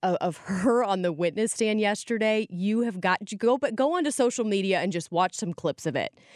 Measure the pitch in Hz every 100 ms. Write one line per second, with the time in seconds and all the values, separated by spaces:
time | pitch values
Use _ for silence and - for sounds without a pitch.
0 | 185 175 180 156 - 190 226 240 214 190
1 | 180 156 175 208 220 - 220 214 208 208
2 | - 226 220 214 220 175 202 220 233 185
3 | 185 180 208 196 226 247 285 220 277 349
4 | 302 - 247 247 214 196 190 180 180 170
5 | - 170 185 - 180 160 160 - 160 127
6 | 67 - -